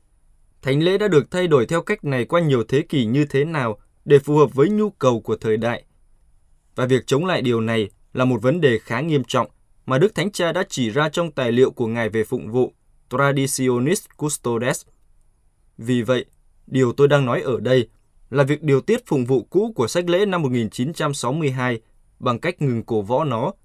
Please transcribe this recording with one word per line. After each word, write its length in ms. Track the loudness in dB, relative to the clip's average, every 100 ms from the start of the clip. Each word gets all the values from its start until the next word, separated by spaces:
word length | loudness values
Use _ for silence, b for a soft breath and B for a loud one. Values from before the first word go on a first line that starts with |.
| _ _ _ _ _ _
thánh 200 | -2 0
lễ 160 | 2 0
đã 100 | 2
được 220 | 2 2
thay 160 | -2 2
đổi 200 | 2 2
theo 160 | -2
cách 220 | -2 -4
này 200 | -4 -4
qua 160 | 0 0
nhiều 240 | 2 0 0
thế 140 | -2
kỷ 220 | -2 -2
như 200 | 0 0
thế 200 | 0 0
nào 340 | -2 -2 -4 -6 _ _
để 140 | 4 4
phù 180 | 4 2
hợp 180 | 4
với 160 | 4 2
nhu 200 | 2 -2
cầu 300 | 0 0 0
của 160 | -2 -4
thời 200 | -2 -2
đại. 280 | -2 -6 -10 _ _ _ _ _ _ _ _
Và 120 | -4 2
việc 200 | 2 2
chống 200 | 0 0
lại 160 | -2
điều 180 | 0 0
này 300 | 0 -2 -4 _ _
là 120 | -2
một 180 | 0 0
vấn 180 | 0 2
đề 180 | 2 2
khá 220 | -2 -6
nghiêm 220 | 0 -2
trọng 240 | 0 -2 -2 _ _ _ -2
mà 120 | 2
Đức 160 | 2
Thánh 160 | 0 -4
Cha 220 | -2 -2
đã 120 | -2 -4
chỉ 220 | -2 -2
ra 180 | 0 -2
trong 220 | -2 -4
tài 220 | -2 0
liệu 180 | 4 2
của 160 | 2 -4
Ngài 220 | -2 -2
về 160 | -2
phụng 260 | -2 -4 -4
vụ, 220 | -2 -2 -4 _ _ -8
Traditionis 920 | -2 0 0 -2 -2 0 0 0 -2 -4 -8
Custodes. 640 | -6 -6 -4 -4 -2 -4 -8 _ _ _ _ _ _ _ _ -12
Vì 240 | -2 -2
vậy, 220 | 0 -2 -4 _ _ _ -6
điều 260 | 0 0
tôi 160 | 4 4
đang 180 | 4 2
nói 140 | -2
ở 200 | -2 -2
đây 280 | 2 2 0 _ _ _ -6
là 140 | 0
việc 180 | 0 0
điều 180 | 0 0
tiết 260 | 2 -2 0
phụng 180 | -2
vụ 180 | 0 0
cũ 300 | 0 0 0
của 120 | -2 -2
sách 220 | -2 0
lễ 180 | 0 0
năm 160 | 0
một 100 | -2
nghìn 180 | -2 -2
chín 220 | -4 -6
trăm 220 | -4 -4
sáu 180 | -4 -4
mươi 180 | -2 -2
hai 300 | -2 -4 -4 _ _ _ -8
bằng 200 | -4 -4
cách 240 | -4 -2
ngừng 200 | -2 -2
cổ 200 | -2 -4
võ 220 | 0 -2
nó, 280 | -2 -2 -4 -8